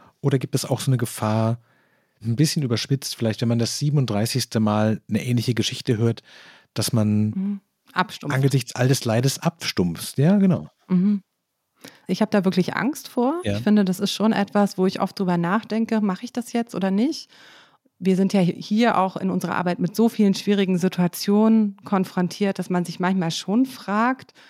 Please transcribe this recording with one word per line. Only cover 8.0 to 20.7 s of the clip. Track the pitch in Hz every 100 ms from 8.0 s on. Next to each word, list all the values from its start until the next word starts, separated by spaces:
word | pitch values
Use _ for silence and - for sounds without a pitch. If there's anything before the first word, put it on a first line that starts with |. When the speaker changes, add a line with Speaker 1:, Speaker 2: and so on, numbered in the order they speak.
| 185 - 147
Speaker 1:
angesichts | 135 135 135 -
all | - 127
des | 139
Leides | 117 110 135 -
abstumpft? | 170 - - - 90 80 - -
Ja, | 151 202
genau. | 190 113 - _ -
Speaker 2:
Mhm. | 180 196 208 - _ _ _ _ _ - - -
Ich | 185
hab | 214
da | 208
wirklich | 185 185 175
Angst | - 233 311 -
vor. | - 247 339
Speaker 1:
Ja. | 359 101
Speaker 2:
Ich |
finde, | 165 208
das | 190 185
ist | 202
schon | - 214
etwas, | 208 202 208 202 -
wo | 185
ich | -
oft | 196 -
drüber | 185 175
nachdenke: | 170 214 - 220 220 220
mache | 208 185
ich | 247
das | 247 233
jetzt | 233 233
oder | - 190
nicht? | 196 269 311 - - - - _ _ _ -
Wir | 185 185
sind | 196
ja | 202
hier | 175 - - 214 233 -
auch | 190 -
in | 190
unserer | 185 170
Arbeit | - 180 175
mit | 175
so | - 226
vielen | - 202
schwierigen | 190 - 202 185